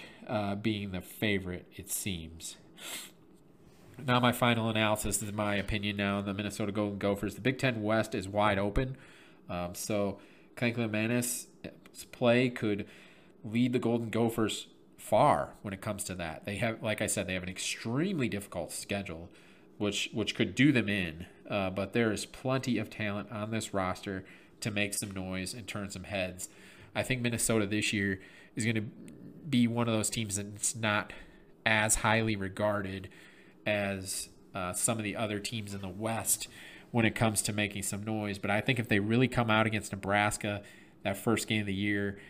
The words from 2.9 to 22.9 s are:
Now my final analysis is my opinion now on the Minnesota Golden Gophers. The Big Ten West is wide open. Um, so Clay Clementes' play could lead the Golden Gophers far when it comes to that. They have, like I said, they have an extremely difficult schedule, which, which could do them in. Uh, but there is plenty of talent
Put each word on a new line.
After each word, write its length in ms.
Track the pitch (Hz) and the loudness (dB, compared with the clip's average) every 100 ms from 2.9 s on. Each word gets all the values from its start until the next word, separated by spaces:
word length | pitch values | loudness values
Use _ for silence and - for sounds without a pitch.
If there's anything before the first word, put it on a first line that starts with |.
| - - - - - - - - - - - 127 | -12 -14 -20 -20 -20 -20 -20 -20 -20 -20 -6 2
Now 140 | 123 | 6
my 100 | 120 | 6
final 380 | 120 120 113 113 | 6 4 4 2
analysis 520 | 110 107 107 107 95 | 2 2 2 0 -2
is 120 | 104 | -2
my 220 | 104 104 101 | -2 0 0
opinion 420 | 98 107 101 101 | 0 -2 -2 0
now 220 | 98 101 | 0 0
on 60 | 101 | -2
the 80 | |
Minnesota 380 | 98 104 - 104 | -2 -4 -2 -2
Golden 260 | 104 104 101 | 0 -2 0
Gophers. 380 | 101 98 104 95 | 0 0 -2 -2
The 60 | |
Big 180 | 127 131 | -2 0
Ten 240 | 131 113 | 0 0
West 320 | 104 110 107 107 | 2 2 2 -4
is 140 | 95 | -2
wide 280 | 104 104 98 | 2 4 4
open. 380 | 104 135 131 135 - - - - - | 2 2 0 -4 -14 -20 -20 -20 -8
Um, 260 | 90 87 95 | -6 -6 -6
so 440 | - 104 101 98 - - - - | -2 0 0 -2 -12 -20 -16 -4
Clay 160 | 120 | -2
Clementes' 760 | 120 110 107 113 123 123 - - - - - - - - | 0 -2 0 0 0 0 -4 -10 -16 -16 -16 -20 -20 -14
play 380 | - 120 120 127 | 2 6 6 6
could 380 | 123 110 101 95 - - - - - | 2 0 0 -4 -14 -20 -20 -20 -16
lead 300 | 110 113 123 | -2 2 4
the 60 | 123 | 4
Golden 300 | 117 120 113 | 2 2 0
Gophers 580 | 110 117 113 107 - - - - - | 2 2 2 0 0 -10 -18 -20 -14
far 560 | - 107 147 82 69 - | 2 6 6 6 0 -6
when 120 | 107 | -10
it 80 | 98 | -6
comes 220 | 110 98 - | -6 -6 -6
to 100 | 90 | -6
that. 300 | 82 78 - | -6 -6 -6
They 100 | 101 | -2
have, 260 | 117 113 | -2 -2
like 200 | 110 104 | -2 -2
I 60 | 107 | 0
said, 200 | 110 90 | 0 0
they 60 | |
have 100 | 92 | -2
an 60 | 90 | -4
extremely 800 | 92 - - 110 127 190 175 113 | -6 -6 -6 -2 0 0 0 -2
difficult 420 | 101 - 90 78 | -2 -6 -6 -6
schedule, 580 | - - 101 92 82 87 - - - - - | -6 -4 -4 -4 -10 -12 -18 -20 -20 -14 -2
which, 320 | 104 101 - | 0 0 -2
which 220 | 113 101 - | -2 -2 0
could 200 | 101 92 | 0 4
do 160 | 143 | 6
them 160 | 127 101 | 6 2
in. 380 | 101 85 80 87 - - | 0 -2 -6 -14 -14 -4
Uh, 200 | 104 95 | -2 0
but 240 | 95 95 | -2 -2
there 180 | 120 113 | 2 2
is 140 | 101 - | 0 -6
plenty 520 | - 131 131 123 107 | -6 -2 -2 0 -2
of 120 | |
talent 420 | 110 | -2